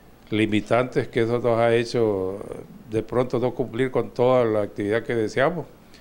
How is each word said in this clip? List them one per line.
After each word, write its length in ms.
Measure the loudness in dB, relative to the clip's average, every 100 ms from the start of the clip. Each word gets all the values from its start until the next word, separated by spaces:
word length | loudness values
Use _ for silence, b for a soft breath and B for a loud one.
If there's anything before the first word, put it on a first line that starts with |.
| -20 -20 -4
limitantes, 760 | 0 2 0 2 0 2 -2 -2
que 140 | 0
eso 160 | 0 0
nos 220 | 0 2
ha 160 | 4 2
hecho 640 | 0 0 0 0 -4 -6 -10 -12 -14 -18 -6
de 140 | -6
pronto 340 | -2 -2 0 0
no 160 | -2
cumplir 380 | -2 -4 -2 -2
con 180 | -2 -2
toda 340 | 0 4 4
la 200 | 4 0
actividad 400 | -2 -4 -2 -2
que 100 | 0
deseamos. 540 | -2 0 0 0 0 -10 -16 B B